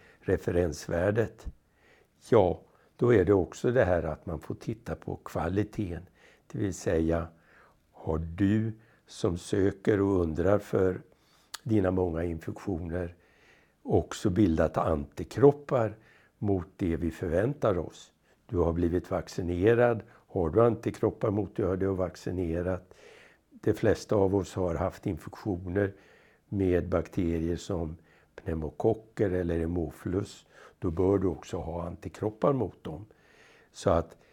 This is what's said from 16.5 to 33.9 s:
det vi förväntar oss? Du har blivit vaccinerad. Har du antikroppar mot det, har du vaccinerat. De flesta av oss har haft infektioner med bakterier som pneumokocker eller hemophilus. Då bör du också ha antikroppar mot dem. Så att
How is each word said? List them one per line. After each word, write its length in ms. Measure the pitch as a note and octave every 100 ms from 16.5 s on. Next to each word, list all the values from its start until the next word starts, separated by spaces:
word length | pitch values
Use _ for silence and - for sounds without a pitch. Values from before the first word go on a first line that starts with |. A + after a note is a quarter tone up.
| F#2+ E2 -
det 220 | F#2 E2
vi 140 | E2
förväntar 680 | - F#2 E2 A2+ C#3+ B2 F2+
oss? 340 | - - - _ _ _ -
Du 120 | F2
har 160 | E2+
blivit 380 | E2 F2 F2 -
vaccinerad. 920 | F2+ - - F2 F2 G2+ A#2 A#2+ A2+ - - _
Har 220 | G2+ E2
du 120 | F2+
antikroppar 720 | A#2 G#2 A2 - A2 - A#2
mot 240 | G2+ F#2+ -
det, 80 |
har 140 | F#2 F#2+
du 100 | F#2+
vaccinerat. 1080 | F#2 F2+ - - F2+ E2+ E2 F2+ F#2 - - - - - _ _
De 240 | - -
flesta 420 | G2+ A2+ A#2+ - G#2+
av 200 | G2 G2
oss 180 | F2+
har 220 | - F2+ E2
haft 300 | F#2 - G#2
infektioner 880 | E2+ - - A2 F2+ F#2 F#2 G2+ - - - _ _ -
med 400 | G2+ F#2 F2 E2+
bakterier 680 | F2+ D#2+ - E2+ E2+ E2 E2+
som 420 | - F#2 E2 E2 _ _ _ -
pneumokocker 960 | - E2 D2+ - A2 G#2+ - - G#2
eller 280 | F2+ E2+ E2
hemophilus. 840 | E2 F2 D#2 - - F2+ G#2+ - _ - - -
Då 100 | F#2
bör 260 | E2 F#2 G2
du 100 | F#2
också 300 | D2 - F#2
ha 300 | D#2+ E2+ E2+
antikroppar 680 | F2 - - G#2+ A2 F3
mot 300 | C3+ F#2 -
dem. 220 | - D3+ G#2 _ _ _ - _ _
Så 180 | -
att 280 | -